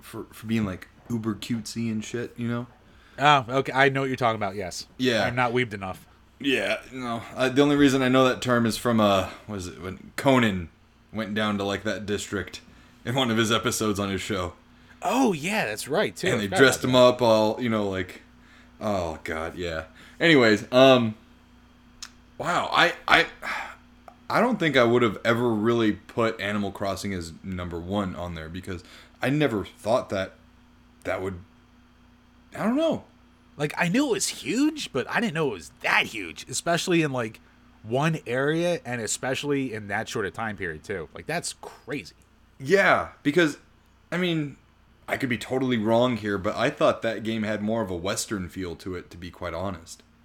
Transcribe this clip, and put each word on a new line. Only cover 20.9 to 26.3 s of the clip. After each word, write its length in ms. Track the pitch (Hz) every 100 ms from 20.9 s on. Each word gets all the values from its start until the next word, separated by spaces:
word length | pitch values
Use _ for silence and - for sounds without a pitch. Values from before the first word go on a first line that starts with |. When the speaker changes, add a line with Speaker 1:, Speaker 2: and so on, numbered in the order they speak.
| 127 113 107 - - _ - - _ - - - - - -
Speaker 1:
wow, 320 | 156 170 104
I, 200 | - 170 - -
I, 180 | 160 165 - - - - - - - - - -
I 120 | 135
don't 180 | 233 226
think 180 | 165 135
I 80 |
would 180 | 117 120
have 160 | 120 95
ever 240 | - 117 123
really 440 | 110 110 117 113
put 460 | 95 - - 113